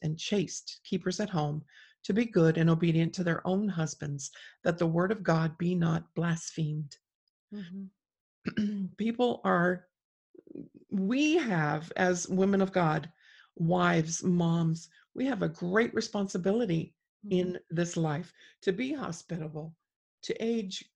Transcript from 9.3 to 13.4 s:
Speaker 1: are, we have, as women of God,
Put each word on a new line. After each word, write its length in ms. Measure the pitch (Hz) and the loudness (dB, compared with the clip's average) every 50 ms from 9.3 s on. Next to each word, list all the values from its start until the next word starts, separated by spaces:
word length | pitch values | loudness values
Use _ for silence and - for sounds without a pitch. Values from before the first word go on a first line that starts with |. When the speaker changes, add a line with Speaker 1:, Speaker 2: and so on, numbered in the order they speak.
| - - - | 0 0 0
Speaker 1:
are, 440 | 190 185 175 170 180 180 180 - _ _ _ _ _ _ _ _ _ - - - - - - - - - - - - | 2 4 4 4 2 0 -2 -6 _ _ _ _ _ _ _ _ _ -20 -20 -20 -16 -14 -14 -14 -16 -18 -20 -10 -4
we 460 | - 190 190 190 247 277 302 302 311 | -2 0 0 2 2 2 2 4 2
have, 560 | 330 285 226 185 160 151 147 156 151 160 - - | 2 2 2 0 2 2 2 0 -2 -4 -6 -2
as 320 | - 185 180 180 175 - - | 0 2 2 2 0 -2 -2
women 320 | 190 185 190 202 196 190 | 0 2 4 4 4 2
of 100 | 190 190 | 2 2
God, 400 | - 185 170 156 151 143 143 - - _ _ - - - | 2 2 2 2 2 0 -4 -8 -14 _ _ -20 -20 -20